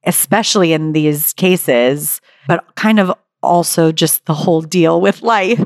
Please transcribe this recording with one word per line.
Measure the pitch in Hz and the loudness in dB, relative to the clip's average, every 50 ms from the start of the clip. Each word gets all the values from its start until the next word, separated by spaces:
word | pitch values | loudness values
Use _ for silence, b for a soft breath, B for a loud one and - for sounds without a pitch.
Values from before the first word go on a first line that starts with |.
| _ | _
especially | 170 175 - - _ 190 214 214 - - 214 180 165 160 | -4 -4 -4 -2 _ 0 0 0 0 0 0 2 2 0
in | 156 156 156 151 | 0 -2 -2 -2
these | 156 151 151 147 147 151 - - | 0 0 0 0 -2 -4 -8 -4
cases, | - 185 185 185 175 - - 131 120 120 127 139 147 151 - - - b b b b b | -2 0 0 0 0 0 0 2 2 2 2 0 -2 -4 -8 -8 -10 b b b b b
but | 139 175 - - _ _ | -4 -4 -4 -4 _ _
kind | - - 220 220 214 | -4 0 2 2 2
of | 190 180 - _ _ _ _ _ | 2 0 -2 _ _ _ _ _
also | - - 170 175 170 - - - 165 160 | -2 0 0 0 0 0 0 0 0 0
just | 160 156 165 156 - - _ | 2 0 0 0 -2 -4 _
the | - 156 | -6 -4
whole | 151 - 190 170 160 | -2 0 0 0 0
deal | 160 156 180 185 160 160 170 170 | -2 -2 0 2 2 4 2 2
with | 190 202 196 - | 2 0 -2 -2
life | - 233 233 208 185 185 240 220 - | -2 0 0 0 0 0 0 -2 -2